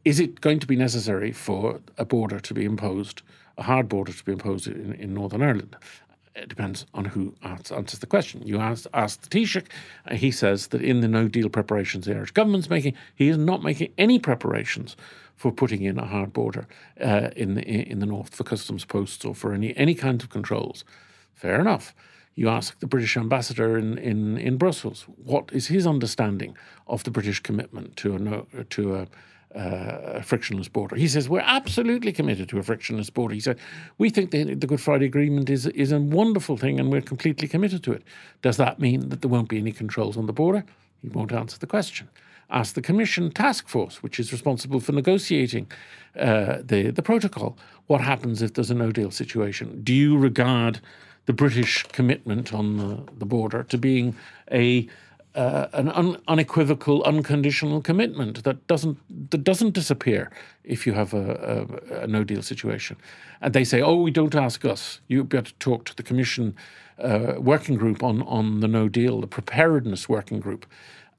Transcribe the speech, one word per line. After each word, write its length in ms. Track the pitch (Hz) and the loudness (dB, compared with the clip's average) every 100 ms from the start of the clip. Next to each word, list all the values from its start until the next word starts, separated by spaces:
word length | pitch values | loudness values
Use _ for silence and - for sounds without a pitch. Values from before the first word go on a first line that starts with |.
is 160 | 156 143 | 2 4
it 220 | 170 - | 2 2
going 160 | 151 151 | 2 2
to 60 | - | 2
be 100 | 127 | 2
necessary 560 | 127 117 104 95 107 | 2 0 -2 -2 -4
for 480 | - - 95 110 - - - | -6 -4 -2 -2 -4 -10 -8
a 80 | |
border 360 | 113 120 107 98 | -2 0 0 -4
to 120 | - | -6
be 140 | 104 104 | -4 -2
imposed, 560 | 107 104 95 98 - - - _ - | -2 -2 -4 -6 -12 -20 -20 _ -6
a 60 | |
hard 260 | - 131 110 | 0 0 2
border 240 | 104 95 | -2 -4
to 120 | 87 | -6
be 80 | - | -6
imposed 340 | 92 104 95 107 | -4 -4 -4 -6
in, 260 | 101 104 | -8 -10
in 200 | - 104 | -10 -8
Northern 260 | 98 101 101 | -6 -4 0
Ireland? 360 | 143 107 98 - - - _ _ _ | 2 0 -4 -16 -20 -20 _ _ _
It 140 | - - | -18 -14
depends 380 | 104 98 101 - | -8 -8 -8 -10
on 100 | - | -8
who 300 | 98 98 95 - | -6 -4 -6 -8
asks, 280 | 90 87 - | -12 -12 -10
answers 300 | - 101 - | -8 -8 -10
the 60 | - | 0
question. 340 | 202 - - | 0 0 -8
You 160 | 107 104 | -4 -2
ask, 280 | 113 117 - | -2 -4 -6
ask 260 | 143 104 - | -2 -2 -4
the 80 | - | -2
Taoiseach, 380 | 196 226 185 - - - - - | 0 2 -2 -6 -14 -18 -18 -8
and 120 | - | -2
he 120 | 135 | 0
says 380 | 120 101 101 - | 2 2 2 -2
that 120 | - | -2
in 220 | - 123 | 2 4
the 60 | 117 | 4
no-deal 420 | 110 113 120 107 | 4 2 2 0
preparations 560 | - 101 107 95 95 98 | 0 0 0 -2 -4 -4
the 80 | |
Irish 160 | 104 101 | -4 0
government's 400 | - 214 196 151 | 2 4 2 2
making, 240 | 165 139 120 - | 0 0 -4 -8
he 140 | - 139 | 0 2
is 80 | 160 | 4
not 260 | 156 185 | 2 2
making 300 | 147 147 - - | 0 -2 -2 4
any 200 | 214 247 | 6 6
preparations 800 | - 123 - 110 - - - - - - - - | 4 0 0 -2 -2 -6 -10 -16 -20 -20 -20 -4
for 160 | 123 | -2
putting 300 | 120 131 104 | 0 0 0
in 160 | 98 95 | -2 -2
a 80 | 113 | -2
hard 260 | 101 98 | -4 -2
border, 340 | - 58 - - - - - | -2 -4 -4 -10 -16 -20 -4
uh, 260 | - 104 117 - | 2 2 2 -2
in, 220 | 101 101 | -2 -2
in, 240 | - 107 | -2 -2
in 160 | - 107 | -2 -4
the 80 | 104 | -2
north 280 | 104 104 | -4 -8
for 100 | - | -10
customs 420 | - 107 - 98 - | -6 -6 -6 -10 -4
posts 400 | 104 101 - 107 | -4 -4 -6 -8
or 80 | |
for 180 | 101 107 | -6 -4
any, 240 | 101 110 - | -2 -2 2
any 180 | 147 | 2
kind 280 | 170 135 123 | 2 0 -2
of 80 | - | -4
controls. 560 | 107 101 110 - - - - - _ _ | -8 -4 -4 -4 -10 -18 -20 -20 _ _
Fair 260 | _ 92 104 | _ 0 2
enough. 340 | 202 165 - - - - _ | 2 2 -4 -20 -20 -20 _
You 140 | - 113 | -2 0
ask 320 | 113 - - | 0 -4 -8
the 60 | 123 | -2
British 320 | 131 113 123 | 0 0 0
ambassador 580 | 113 135 120 117 113 113 | 0 0 0 0 2 2
in, 220 | 110 117 | 0 -2
in, 400 | 123 107 107 117 | -2 0 0 0
in 180 | 120 127 | 0 2
Brussels, 480 | 185 156 110 - - - | 2 0 -6 -10 -16 -14
what 280 | 127 143 - | -2 -2 0
is 140 | 131 - | -4 0
his 200 | 185 175 | 2 4
understanding 720 | 143 117 - 107 98 - - - - - | 2 0 0 0 -2 -6 -12 -20 -20 -8
of 180 | 120 | -6
the 60 | - | -4
British 300 | 113 101 95 | -2 -2 -4
commitment 560 | - 107 - 92 - - | -4 -4 -6 -10 -14 -6
to 180 | 101 | -4
a 40 | 98 | -2
no-, 280 | 104 107 - 127 120 | -4 -6 -8 -12 -8
to 240 | - 101 95 | -4 -2 -2
a, 60 | 92 - - _ _ | -6 -14 -20 _ _
uh, 600 | - 92 92 101 - - | -10 -6 -6 -6 -8 -8
a 80 | 110 | -10
frictionless 440 | 101 113 - 98 92 | -4 -4 -2 -6 -4
border? 300 | 110 98 - | -4 -4 0
He 120 | 156 | 2
says, 200 | 147 127 | 2 0
"We're 120 | 180 | 0
absolutely 720 | - 262 269 233 233 240 220 | 2 0 0 0 0 0 -2
committed 380 | 170 147 95 92 | -2 -2 -2 -4
to 100 | 98 | -4
a 40 | |
frictionless 480 | 101 107 - 110 104 | -4 -4 -4 -6 -4
border." 240 | - 113 | -4 -2
He 60 | 107 | -2
said, 180 | 131 120 - - - - | -4 -4 -8 -18 -10 0
"We 100 | 226 | 2
think 220 | 226 185 | 2 0
the, 240 | 147 151 | 0 -2
the 120 | 135 131 | -2 -2
Good 140 | 147 | 0
Friday 240 | - 139 | 2 2
Agreement 460 | 135 143 147 143 135 | 4 2 2 2 0
is, 160 | 135 127 | 0 0
is 260 | - 139 | 0 2
a 80 | 147 | 2
wonderful 560 | 147 165 226 202 147 170 | 4 4 4 2 -2 -2
thing 240 | 160 135 | 0 0
and 100 | 131 | 0
we're 120 | 139 | 0
completely 460 | - 127 160 143 151 | -2 -2 -2 0 -2
committed 340 | 165 202 180 | 0 0 0
to 100 | - | -2
it." 100 | 107 - - - _ | -4 -8 -20 -20 _
Does 160 | 131 113 | 2 4
that 220 | 123 - | 2 2
mean 320 | 131 131 131 | 2 2 -2
that 100 | 135 | -4
there 100 | 131 | 0
won't 200 | 120 113 | 2 2
be 80 | 110 | -2
any 140 | 110 | -4
controls 440 | 107 107 - 107 110 | -4 -6 -2 -2 -2
on 80 | |
the 80 | 110 | -4
border? 320 | 110 165 202 - _ _ _ | 2 2 2 -2 _ _ _
He 80 | - | -8
won't 220 | - 110 | -6 -2
answer 260 | 117 113 - | -4 -6 -10
the 80 | - | -4
question. 420 | 208 - - - _ - - - | -2 -2 -8 -14 _ -20 -20 -4
Ask 260 | 123 110 | -2 -2
the 60 | - | -2
Commission 500 | 127 196 208 - 170 | 2 2 2 0 -2
Task 380 | - 269 240 - | 2 2 0 -2
Force, 340 | 120 90 - | -2 -2 -6
which 160 | - - | -8 -6
is 140 | 113 | -6
responsible 480 | 123 147 123 135 135 | -4 -2 -2 -2 -2
for 120 | 120 | 0
negotiating, 800 | 143 135 190 - 160 123 117 104 - - - - - | 2 4 2 2 0 0 -2 -8 -14 -20 -20 -14 -2
uh, 440 | 120 110 101 - | 2 4 2 -2
the, 260 | 127 104 107 | 0 2 2
the 120 | 120 | 0
protocol, 560 | - 226 202 - - - - - - | 2 2 2 -2 -6 -8 -16 -8 0
what 120 | 139 | 2
happens 400 | 123 123 123 110 | 2 0 -2 0
if 140 | 113 | 0
there's 160 | - 117 | 0 0
a 40 | |
no-deal 360 | 123 113 110 101 | 0 0 0 -2
situation? 720 | - - 117 104 98 - - | -4 -6 -2 -2 -4 -10 -6
Do 100 | 113 | 2
you 240 | 131 147 147 | 6 6 6
regard 640 | 135 120 123 123 117 113 - - - - - | 4 4 4 4 2 0 -8 -20 -20 -6 -2
the 60 | |
British 520 | 117 143 117 113 - | 2 4 4 2 0
commitment 680 | - - 123 147 113 107 117 | -2 2 2 2 -2 -4 -2
on 260 | 107 107 104 | -2 0 0
the, 220 | 101 107 139 - | -2 -6 -10 -10
the 60 | |
border 380 | 101 117 110 113 | -2 0 0 -4
to 160 | - 123 | -2 0
being 360 | 135 131 120 117 - - - | 2 2 0 -4 -12 -20 -2
a, 380 | 127 120 123 117 - - - _ - | 2 4 4 0 -8 -20 -20 _ -2
uh, 320 | 123 139 135 | 0 0 -2
an 160 | 147 139 | 0 0
un-, 300 | 175 175 170 - | 2 0 0 2
unequivocal, 760 | 160 151 170 143 143 - 147 | 2 4 4 4 2 2 4
unconditional 760 | - 151 143 147 143 135 151 151 | 4 2 2 2 2 0 0 0
commitment 640 | 143 175 233 160 107 110 | 2 2 2 -2 -4 -2
that 240 | 139 135 - | -2 0 0
doesn't, 320 | 160 156 143 - 165 139 | 2 0 -4 -8 -14 -4
that 140 | 156 | 0
doesn't 280 | 143 185 226 | 4 4 4
disappear 580 | 185 151 - - 104 - - - _ | 2 0 0 2 0 0 -10 -20 _
if 200 | - 120 | -6 -2
you 80 | 127 | 0
have 200 | 104 101 | 0 0
a, 540 | 107 95 - 113 110 104 - - | 0 -2 -4 -2 -2 -4 -8 -10
a, 100 | 113 | -6
a 40 | 117 | 0
no-deal 340 | 107 107 104 | 0 0 -2
situation? 540 | - - 110 104 - - - - - - | -4 -6 -4 -4 -6 -12 -18 -20 -20 -6
And 140 | 143 | 0
they 100 | 131 | 2
say, 160 | 123 123 | 4 4
"Oh, 220 | 147 175 | 4 4
we 80 | 170 | 4
don't 240 | 156 151 | 4 4
ask 300 | 151 127 - | 2 0 0
us. 360 | 123 101 - - - | -2 -2 -6 -12 -2
You 160 | 127 | 0
better 300 | 131 131 110 - | 2 -2 -2 -4
talk 240 | 135 123 | -2 -2
to 100 | - | -4
the 80 | - | -12
Commission, 540 | 110 127 123 - 113 98 - - - - | -2 0 0 0 -4 -6 -14 -20 -20 -6
uh, 360 | 123 107 120 127 | 0 2 0 0
working 380 | 127 151 - 120 | 4 4 2 2
group 260 | 113 104 | 2 2
on, 200 | 123 110 | 0 0
on 360 | - 120 110 107 | 0 0 2 2
the 100 | 110 | 2
no-deal, 520 | 110 110 117 123 113 | 2 2 2 2 0
the 80 | - | -4
preparedness 800 | - - 113 165 151 117 92 - | -8 -2 2 4 4 0 -4 -2
working 320 | 107 - 113 | -2 -2 -6
group." 260 | 104 92 - - - - - | -6 -8 -12 -20 -20 -20 -20